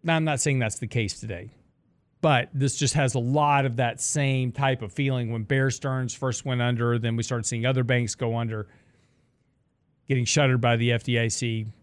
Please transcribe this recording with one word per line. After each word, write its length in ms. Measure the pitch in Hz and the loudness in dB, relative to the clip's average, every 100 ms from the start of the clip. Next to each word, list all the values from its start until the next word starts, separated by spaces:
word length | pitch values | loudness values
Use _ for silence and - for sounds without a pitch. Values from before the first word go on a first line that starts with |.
Now, 140 | 165 160 | 2 2
I'm 80 | |
not 160 | 160 139 | 2 0
saying 180 | 151 135 | 0 2
that's 220 | 113 - | 0 -4
the 80 | 110 | -4
case 320 | 120 104 - | -2 -2 -4
today, 320 | 110 87 113 - _ _ _ _ _ _ | -10 -10 -12 -20 _ _ _ _ _ _
but 280 | 160 131 - | 2 2 2
this 260 | 135 135 - | 0 0 0
just 180 | 139 151 | 0 2
has 180 | 135 | 0
a 60 | 127 | 0
lot 480 | 120 147 147 139 135 | 0 2 4 4 2
of 80 | 120 | 0
that 260 | 120 110 | -2 -2
same 500 | - 151 139 131 127 | -4 0 0 0 -2
type 300 | 113 139 131 | 0 0 0
of 100 | 104 | -4
feeling. 400 | - 139 127 117 | -2 -2 0 -2
When 120 | 117 | -4
Bear 260 | 107 135 135 | 0 2 2
Stearns 460 | 127 143 131 127 - | 0 -4 -2 -4 -4
first 300 | 131 120 139 | -4 -4 -4
went 180 | 123 | 0
under, 340 | 120 120 120 120 | 0 2 2 2
then 180 | 117 113 | 0 -2
we 60 | |
started 240 | 113 120 110 | -2 -4 -4
seeing 220 | 120 120 | -2 0
other 160 | 131 | 0
banks 320 | 120 123 117 - | 2 2 0 -2
go 220 | 120 117 | -2 -2
under, 300 | 117 110 104 - _ _ _ _ _ _ _ _ _ _ _ _ _ | -2 -6 -10 -16 _ _ _ _ _ _ _ _ _ _ _ _ _
getting 180 | 135 120 | -2 2
shuttered 340 | - 139 127 | 2 4 4
by 160 | 120 117 | 2 2
the 160 | 120 | 2
F 120 | 117 | 0
D 160 | - 120 | 0 0
I 80 | 113 | 0
C 400 | - 120 113 110 - | -2 -4 -4 -6 -12